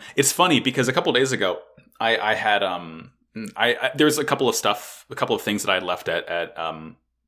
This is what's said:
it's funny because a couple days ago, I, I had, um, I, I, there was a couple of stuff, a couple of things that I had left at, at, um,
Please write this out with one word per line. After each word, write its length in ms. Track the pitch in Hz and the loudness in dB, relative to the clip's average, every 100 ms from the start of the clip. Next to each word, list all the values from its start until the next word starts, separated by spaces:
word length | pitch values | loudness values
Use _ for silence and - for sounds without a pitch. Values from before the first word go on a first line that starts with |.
| - - | -2 0
it's 160 | 131 | 2
funny 260 | - 180 131 | 4 4 4
because 280 | 131 123 120 | 2 0 0
a 40 | |
couple 180 | 131 165 | 0 2
days 200 | 123 131 | 2 2
ago, 260 | 120 92 90 - _ _ - | 2 0 -2 -8 _ _ -2
I, 160 | 113 113 | 0 2
I 160 | 107 | 2
had, 280 | 107 110 104 | 0 2 2
um, 500 | 95 90 85 80 - _ _ 110 104 | 2 -4 -8 -14 -18 _ _ -12 -10
I, 200 | 90 117 | 0 0
I, 160 | 120 131 | 2 0
there 120 | 143 151 | 2 4
was 100 | 151 | 4
a 60 | |
couple 240 | 139 139 127 | 0 0 2
of 60 | |
stuff, 500 | - 104 104 - - - | 2 0 -2 -4 -18 -16
a 40 | |
couple 220 | - 123 107 | -4 -2 0
of 60 | |
things 200 | - 104 | 0 -2
that 80 | 104 | 0
I 40 | |
had 80 | 92 | 0
left 260 | 90 87 - | 0 -4 -2
at, 180 | 82 - | -4 -2
at, 320 | 85 82 - | -4 -4 -6
um, 380 | 80 80 80 - _ _ | -8 -8 -12 -18 _ _